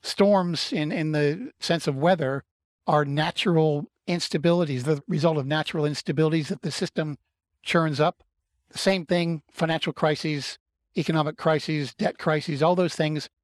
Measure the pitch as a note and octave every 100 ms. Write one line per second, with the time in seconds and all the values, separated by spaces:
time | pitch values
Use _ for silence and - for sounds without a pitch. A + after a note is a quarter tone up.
0 | - - G3+ G3+ F3+ E3 - A3+ D3+ -
1 | D#3 D3+ D3 D#3+ B3+ _ - E3+ - C3+
2 | D#3 F#3 C#3 C3+ - _ _ _ - D3+
3 | D3 C#3+ D#3 - - E3 D#3+ D3 - _
4 | - F3 - F#3 D#3 E3+ E3+ C3 B2+ D3+
5 | - E3 E3 D#3 C3+ D#3 D3+ E3 D3+ C#3+
6 | - D3+ D#3 E3 D3 G3 E3+ - F3 -
7 | D#3 C#3+ _ _ _ _ - F3 D#3+ C3+
8 | D3+ - _ _ _ _ _ - - F#3+
9 | D#3+ F3 E3+ D#3+ _ - E3 D#3+ - C#3+
10 | D#3+ D3+ D#3+ D3 C3 - _ _ _ -
11 | D#3 E3 D3 - E3 D#3 - D#3 C#3 -
12 | - - - D#3 C#3+ C#3+ D#3 F3+ F3+ -
13 | D#3 D3+ - _